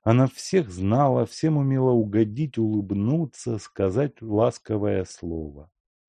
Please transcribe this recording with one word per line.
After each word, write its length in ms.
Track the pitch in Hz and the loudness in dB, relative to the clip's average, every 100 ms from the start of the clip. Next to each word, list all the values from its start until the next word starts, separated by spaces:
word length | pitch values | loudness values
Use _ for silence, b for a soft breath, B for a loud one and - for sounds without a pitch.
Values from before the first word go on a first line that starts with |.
Она 260 | 110 120 131 | 4 4 4
всех 440 | - - 190 120 | -2 -2 0 0
знала, 540 | 90 98 123 143 123 | -4 0 2 2 2
всем 320 | 113 - 160 151 | -2 -2 0 0
умела 340 | 135 135 127 | 0 2 4
угодить, 640 | 120 107 107 110 113 156 117 | 2 2 2 0 -2 -6 -2
улыбнуться, 1000 | 110 107 98 98 107 160 147 - - 110 | -2 -2 -2 -2 0 0 -4 -8 -8 -8
сказать 640 | - - 98 101 143 _ | -8 -2 0 0 -2 _
ласковое 840 | 110 104 120 - - 107 104 98 | -2 2 2 0 -6 -2 0 -2
слово. 680 | 92 - 85 82 76 71 76 _ _ _ | -4 -10 -8 -8 -8 -14 -20 _ _ _